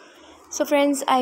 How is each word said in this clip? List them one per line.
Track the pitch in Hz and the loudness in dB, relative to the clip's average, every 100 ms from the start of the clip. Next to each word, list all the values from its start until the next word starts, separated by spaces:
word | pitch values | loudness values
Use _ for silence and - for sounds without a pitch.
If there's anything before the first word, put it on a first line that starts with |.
| - - - - - | -20 -20 -20 -20 -10
So | - | -6
friends, | 285 285 285 277 | -2 2 2 0
I | - 262 | 0 0